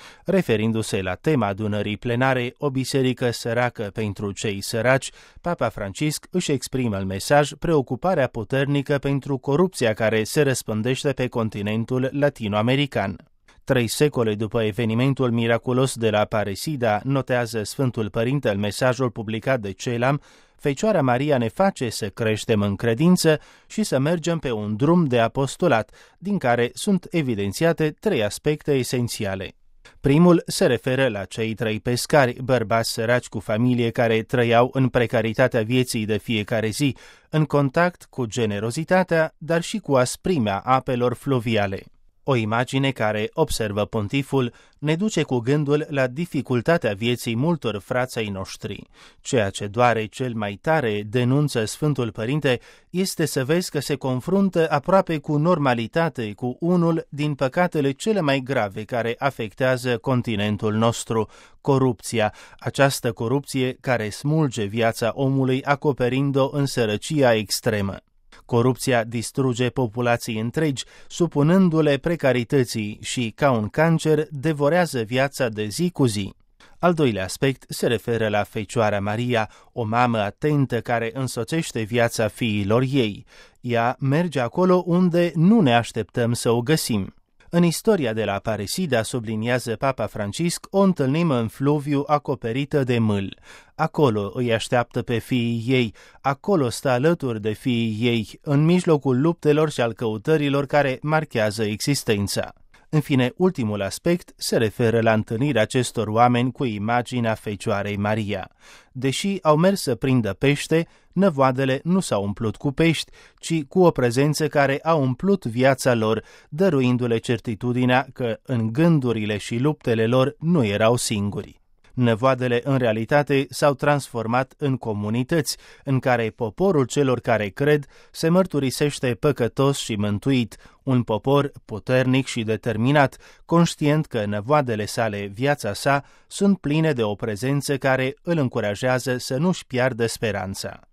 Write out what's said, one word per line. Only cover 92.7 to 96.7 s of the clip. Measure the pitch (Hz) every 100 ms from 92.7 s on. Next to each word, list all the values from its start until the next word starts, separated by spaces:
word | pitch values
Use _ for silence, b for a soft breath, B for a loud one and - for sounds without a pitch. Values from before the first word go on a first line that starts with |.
| 147
de | 127 120
mâl. | 110 101 98 - B B B -
Acolo | 156 - 139 104 101
îi | 127 120
așteaptă | 113 - 127 120 123
pe | 113 117
fiii | - 127 117 117 113
ei, | 131 113 B B B
acolo | 135 139 - 190
stă | 123